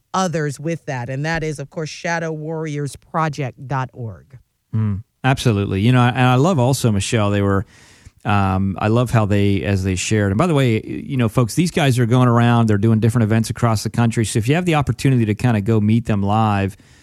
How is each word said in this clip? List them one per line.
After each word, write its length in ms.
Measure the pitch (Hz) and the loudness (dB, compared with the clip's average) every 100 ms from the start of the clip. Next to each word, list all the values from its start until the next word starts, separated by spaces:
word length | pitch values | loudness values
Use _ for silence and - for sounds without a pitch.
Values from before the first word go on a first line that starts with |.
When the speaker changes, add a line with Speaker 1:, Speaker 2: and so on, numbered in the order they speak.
| _ | _
Speaker 1:
others 440 | 185 185 160 147 135 | -2 -2 -2 -4 -4
with 280 | 151 165 - | -6 -6 -6
that, 240 | 127 123 | -8 -6
and 140 | 135 156 | -6 -4
that 180 | 165 | -4
is, 140 | 156 151 | -4 -8
of 100 | 139 | -10
course, 220 | 170 151 | -10 -10
shadow 420 | - 175 170 165 | -8 -6 -4 -6
warriors 640 | 156 151 160 160 147 143 - | -8 -8 -8 -6 -6 -8 -10
project 720 | - 165 160 139 127 - 127 | -8 -4 -2 -4 -8 -10 -8
dot 220 | 139 127 | -6 -6
org. 460 | - 113 90 - 123 _ _ _ | -10 -12 -14 -20 -20 _ _ _
Speaker 2:
Mm, 300 | 110 107 98 - _ | -4 -2 -4 -8 _
absolutely. 600 | 131 135 123 101 101 95 | -2 0 2 0 0 0
You 100 | 113 | 2
know, 80 | 127 | 4
and 180 | 123 123 | 4 2
I 180 | 127 127 | 2 4
love 220 | 160 160 | 2 2
also, 320 | 120 135 120 | 0 2 0
Michelle, 400 | 101 - 117 101 | 0 0 0 0
they 120 | 101 | 2
were, 240 | 98 98 104 - - - - _ | 2 0 -2 -12 -20 -20 -20 _
um, 520 | - 101 98 95 98 - | -2 0 2 0 -2 -2
I 80 | 101 | 0
love 220 | 117 120 | 2 2
how 160 | 117 101 | 0 2
they, 360 | 101 101 98 | 2 2 0
as 220 | 92 98 | 0 0
they 120 | 95 90 | 0 -4
shared. 360 | - 110 101 | -2 0 0
And 60 | 98 | 0
by 80 | 175 | 0
the 80 | |
way, 280 | 143 131 110 | 2 2 0
you 340 | - - - 135 | -4 -10 -6 -2
know, 100 | 113 | 0
folks, 260 | - 117 - | 0 0 0
these 140 | 175 | -2
guys 280 | - 143 123 | 0 0 2
are 80 | 113 | 2
going 220 | 127 123 | 4 4
around, 400 | 117 120 117 113 | 4 4 4 2
they're 100 | 101 | 2
doing 220 | 113 110 | 2 2
different 240 | 113 123 | 2 2
events 260 | 107 113 110 | 2 0 0
across 320 | 117 117 110 | -2 0 0
the 80 | 107 | -2
country. 340 | - 120 117 | 0 0 0
So 140 | 110 120 | -2 -2
if 100 | 110 | 0
you 60 | |
have 100 | 160 | 0
the 120 | 180 151 | 2 0
opportunity 500 | 135 117 139 127 107 | 0 0 0 2 2
to 80 | |
kinda 260 | 104 123 110 | 0 0 0
go 180 | 98 113 | 2 0
meet 260 | 104 117 113 | 2 2 0
them 160 | 104 | -2
live, 540 | 98 107 110 101 98 - - - | 0 2 2 0 -2 -6 -18 -20